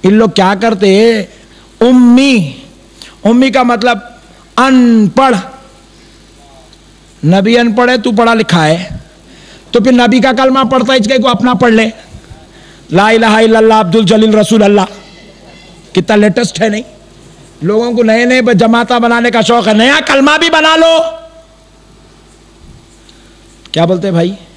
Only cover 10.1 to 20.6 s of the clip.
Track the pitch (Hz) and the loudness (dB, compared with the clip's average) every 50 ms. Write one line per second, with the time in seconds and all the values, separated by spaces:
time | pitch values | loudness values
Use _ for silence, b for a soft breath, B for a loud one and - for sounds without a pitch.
10.1 | 226 254 208 262 254 - 262 262 262 269 269 - 262 262 247 233 269 262 208 - | 0 0 0 0 -2 0 -2 0 0 0 -2 -2 -2 -2 -2 0 -2 -2 0 0
11.1 | 262 254 214 254 240 - - 254 247 185 254 240 220 220 220 220 220 - - - | -2 -2 0 -2 -2 -2 -2 -2 0 0 0 2 2 0 0 -2 -6 -14 -20 -20
12.1 | - - - - - - - - B B B B B B B - - 180 202 214 | -20 -20 -20 -20 -20 -20 -20 -20 B B B B B B B -4 -2 0 2 2
13.1 | 226 226 226 220 214 220 226 220 220 226 220 220 220 220 214 175 170 226 220 170 | 2 2 2 2 2 2 2 2 2 2 2 2 2 2 0 0 0 0 2 2
14.1 | 220 220 214 220 208 214 208 - 226 220 208 202 202 208 185 - - - - - | 2 2 2 2 2 0 0 0 2 2 2 2 2 0 0 -4 -8 -20 -20 -20
15.1 | - - - - - - - - - - - - - - - - - 185 180 - | -20 -20 -20 -20 -20 -20 -20 -20 -20 -20 -20 -20 -20 -20 -20 -6 -6 -4 -2 0
16.1 | 214 208 208 214 175 247 240 - - - 208 220 208 214 247 - - - - - | 0 0 0 0 0 -2 -4 -6 -4 -4 -4 -4 -4 -6 -10 -14 -20 -20 -20 -20
17.1 | - - - - - - - - - - 151 175 208 220 240 240 233 226 233 220 | -20 -20 -20 -20 -20 -20 -20 -20 -18 -8 -6 -4 -2 -2 -2 -2 -2 -2 0 0
18.1 | 220 233 240 247 254 254 240 240 240 180 233 226 233 233 240 233 247 240 233 233 | 0 0 0 0 0 0 0 0 0 2 2 2 2 0 0 -2 -2 -2 0 0
19.1 | 233 233 233 240 233 233 220 - 240 240 - 226 214 214 226 262 285 320 302 - | 0 0 -2 -2 -2 -2 0 0 0 0 0 0 0 2 2 2 0 -2 -2 -2
20.1 | 285 277 277 285 302 320 339 339 330 311 | 0 0 2 2 0 0 0 0 0 0